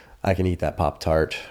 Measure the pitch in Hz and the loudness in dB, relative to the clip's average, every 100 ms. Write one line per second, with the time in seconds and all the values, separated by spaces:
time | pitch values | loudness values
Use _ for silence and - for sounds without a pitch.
0 | - - - 92 90 87 78 - 76 - | -20 -6 -2 2 0 0 -2 0 -2 -2
1 | 85 78 78 - - | 0 2 2 -4 -10